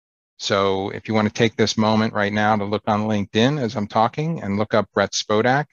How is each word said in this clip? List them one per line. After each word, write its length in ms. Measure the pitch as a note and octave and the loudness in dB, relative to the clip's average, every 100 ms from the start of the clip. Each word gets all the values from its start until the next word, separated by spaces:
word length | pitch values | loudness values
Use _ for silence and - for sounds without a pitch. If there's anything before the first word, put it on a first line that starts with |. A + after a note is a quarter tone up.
| _ _ _ - | _ _ _ -10
So 520 | - G2+ G2 F#2+ G2+ | -2 0 2 0 -4
if 180 | G#2+ - | -6 -2
you 60 | |
wanna 160 | A2 G#2+ | 0 0
take 260 | - A2+ - | 2 0 2
this 220 | G#2+ - | 0 2
moment 360 | G#2+ A2 A2 | 2 2 0
right 180 | G#2 G2+ | 0 0
now 240 | G#2 G#2+ G#2+ | 0 2 0
to 80 | |
look 200 | G2+ G#2 - | 0 -4 -2
on 200 | G#2 G#2+ | -2 0
LinkedIn 540 | G#2 G2 A2 B2 D3+ | -2 -2 2 2 0
as 140 | A2+ G#2+ | -4 -4
I'm 120 | G#2 | -2
talking 540 | A2+ A2 - D#3+ D#3 | 0 0 -2 -6 -6
and 160 | G#2 G2+ | -4 -4
look 160 | A2 | 0
up 160 | A2 G2 | -2 0
Brett 180 | G#2 G2 | 0 -2
Spodak 540 | - - G#2+ A#2+ C#3 D3 | -2 0 2 2 2 -2